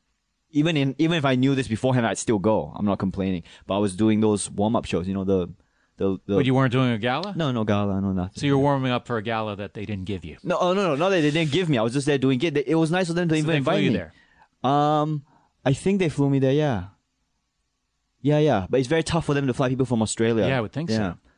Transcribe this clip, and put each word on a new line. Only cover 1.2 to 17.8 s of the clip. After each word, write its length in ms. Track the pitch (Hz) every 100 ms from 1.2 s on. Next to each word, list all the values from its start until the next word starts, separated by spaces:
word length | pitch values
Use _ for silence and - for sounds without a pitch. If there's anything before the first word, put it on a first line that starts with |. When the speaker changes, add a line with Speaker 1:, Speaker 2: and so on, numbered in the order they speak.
Speaker 1:
I 100 | 135 127
knew 180 | 135
this 140 | 135 104
beforehand, 380 | 110 131 127 113
I'd 120 | 98
still 200 | - 104
go. 320 | 104 101 73
I'm 120 | - 104
not 120 | 95
complaining. 440 | 95 95 95 87 - - -
But 100 | 98
I 20 |
was 160 | 104
doing 260 | 90 110 107
those 300 | 110 101 -
warm-up 360 | 98 107 113 -
shows, 200 | 87 92
you 60 |
know, 100 | 98
the, 240 | 95 95 87 - _ _ _ -
the, 200 | 98 92 -
the 100 | 98
Speaker 2:
But 100 | 131
you 80 |
weren't 180 | 131 131
doing 200 | 127 127
a 60 | 113
gala? 360 | 123 139 202 170
Speaker 1:
No, 160 | 147
no 120 | 120
gala, 360 | 107 104 101 95
no 120 | 98
nothing. 200 | 95 90 -
Speaker 2:
So 60 | 139
you 100 | 139
were 60 |
warming 280 | 143 135 131
up 140 | 123 -
for 100 | 117
a 40 |
gala 340 | 104 113 107 101
that 180 | 101
they 100 | 113
didn't 200 | 101 98 92
give 180 | 95
you? 120 | 80 71
Speaker 1:
No, 140 | - 160
oh, 140 | 175
no, 100 | 190 185
no, 60 | 139
not 140 | 185
that 100 | 185
they 100 | 151
didn't 220 | 156 156
give 160 | 165 170
me. 80 | 123
I 60 |
was 100 | 117
just 140 | 139 139
there 100 | 139
doing 200 | 131 127
gig. 160 | 160
They, 100 | 143 135
it 80 | 160
was 140 | 160
nice 200 | 180 175
of 60 | 170
them 120 | 175
to 60 |
Speaker 2:
So 40 | 156
Speaker 1:
even 120 | 151
Speaker 2:
they 60 | 151
Speaker 1:
invite 160 | 135 151
Speaker 2:
flew 80 |
you 60 | 135
Speaker 1:
me. 60 | 104
Speaker 2:
there? 720 | 80 - _ _ _ _ 123
Speaker 1:
Um, 540 | 143 147 151 156 151 - _ _ _
I 80 | 135
think 260 | 139 190 196
they 80 | 170
flew 200 | 139 139
me 100 | 139
there, 120 | 131
yeah. 340 | 143 151 104 92 - _ _ _ _ _ _ _ _